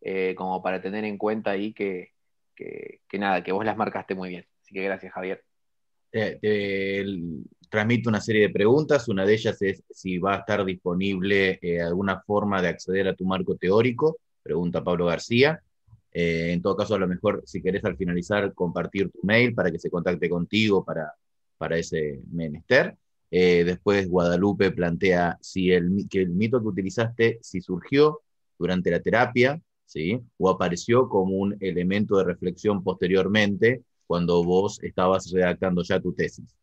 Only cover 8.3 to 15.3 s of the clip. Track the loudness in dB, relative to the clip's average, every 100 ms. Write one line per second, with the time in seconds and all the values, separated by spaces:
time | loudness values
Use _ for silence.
8.3 | 4 4 6 4 4 4 0 2 0 2
9.3 | 2 2 -2 -2 -4 -10 -10 -6 -2 0
10.3 | 0 0 -2 0 -2 -4 -2 0 0 2
11.3 | 4 2 0 -2 -2 -2 -2 -2 -2 0
12.3 | 0 2 0 0 -2 -4 -2 0 -2 -2
13.3 | -2 -2 -2 2 4 2 2 -2 -2 _
14.3 | _ -6 -4 -2 -2 -2 0 0 -2 0